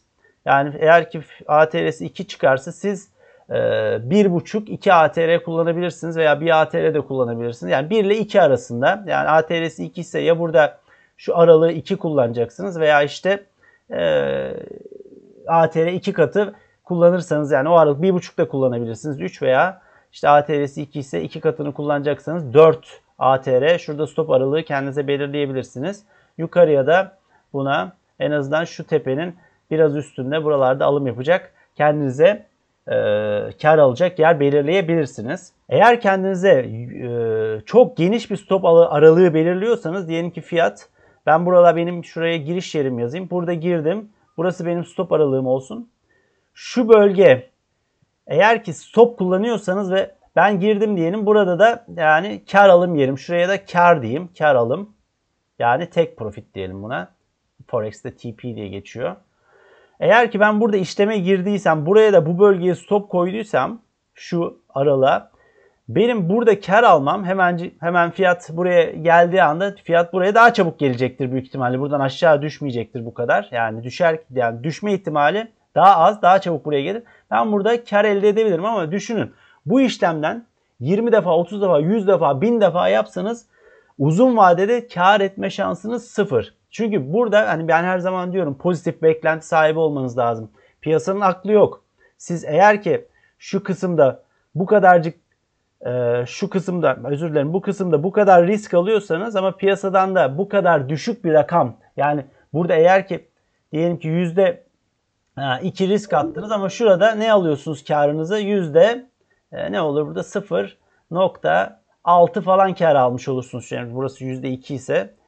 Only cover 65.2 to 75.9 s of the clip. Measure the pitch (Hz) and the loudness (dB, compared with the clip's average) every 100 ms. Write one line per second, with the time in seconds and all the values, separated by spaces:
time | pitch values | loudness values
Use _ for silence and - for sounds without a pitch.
65.2 | - _ _ _ _ _ - 123 240 233 | -4 _ _ _ _ _ -6 0 0 0
66.2 | 170 220 226 202 - 202 240 165 139 185 | -2 0 2 0 0 2 4 4 2 -4
67.2 | 180 190 175 175 175 - 170 175 170 170 | -4 0 0 -2 -8 -8 -2 0 -2 0
68.2 | 185 175 - 160 180 175 160 - 160 170 | 0 0 -6 -6 0 2 0 -2 2 4
69.2 | 175 185 160 156 202 196 - 170 170 185 | 4 4 2 0 -6 -8 -2 0 0 -2
70.2 | 185 220 233 233 175 156 143 120 123 - | 2 4 4 4 -2 0 -2 0 -4 -4
71.2 | 131 131 131 139 127 127 143 143 135 - | -6 -6 -8 -6 -4 -4 -4 -2 -4 0
72.2 | 160 143 151 - 143 120 110 127 117 - | 2 2 0 -8 -8 -8 -8 -12 -12 -8
73.2 | 120 180 202 120 113 110 123 - 170 160 | -2 -2 -2 -6 -6 -6 -12 -2 -2 -2
74.2 | - 127 117 117 143 151 208 196 170 151 | -6 -4 -4 -4 -8 -8 -4 -4 -4 0
75.2 | 147 196 226 _ _ 156 185 | 0 0 -8 _ _ 4 6